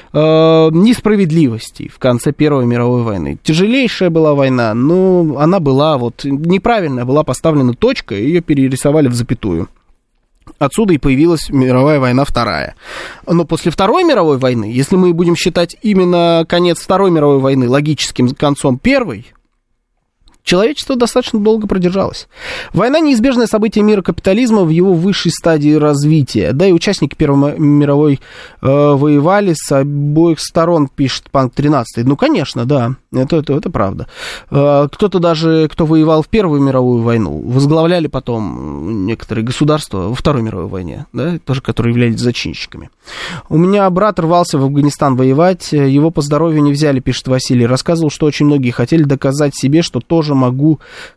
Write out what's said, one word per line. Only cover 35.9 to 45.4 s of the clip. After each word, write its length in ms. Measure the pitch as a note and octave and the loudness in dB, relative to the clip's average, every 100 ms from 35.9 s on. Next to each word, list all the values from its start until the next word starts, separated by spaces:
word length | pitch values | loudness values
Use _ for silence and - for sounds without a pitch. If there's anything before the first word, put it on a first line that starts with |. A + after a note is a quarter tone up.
| D#3+ D#3 D#3 | 2 4 2
в 60 | D3+ | 0
Первую 340 | A3 F#3 D3 | 0 0 0
мировую 400 | C#3 C3 B2+ A#2+ | 0 2 2 0
войну, 400 | A#2 A#2 F2+ D2+ G2 | 0 0 -2 -6 -4
возглавляли 640 | C3 C#3+ D#3+ E3 F3+ D3+ | 0 2 2 2 0 -2
потом 960 | C3 - A2+ G2 A#1+ D2 C#2+ E2+ A2 F#2+ | -6 -6 -6 -6 -8 -10 -10 -8 -4 -4
некоторые 400 | A2 - A2 A#2 | -6 -6 -6 -4
государства 640 | - D3+ D3+ - G2 F2+ | 0 0 0 -4 -6 -6
во 60 | B2+ | -2
Второй 260 | D#3+ C3+ | -2 -2
мировой 260 | A2 F#2 F#2+ | -4 -6 -8
войне, 380 | F#2+ E2+ - - | -8 -10 -12 -12
да, 240 | A#2+ D#3 E3+ - | -8 -6 -6 -6
тоже 160 | C3 | -6
которые 320 | - - A#2 | -4 -4 -2
являлись 260 | A#2+ A#2+ A2+ | 0 0 0
зачинщиками. 720 | A#2+ - - - - - - _ - - - D#3+ - | -2 -4 -8 -10 -14 -16 -20 _ -20 -14 -14 -14 -4
«У 80 | D#3 | 0
меня 320 | F3+ G3+ F#3+ | 2 2 0
брат 300 | F3+ G#3 F3+ | 0 0 0
рвался 380 | D#3+ F3 F3 C#3+ | 0 0 0 0
в 60 | |
Афганистан 520 | C3+ C#3+ C#3+ - C#3+ B2+ | 0 0 0 0 -2 2
воевать, 560 | C3 C3+ | 2 2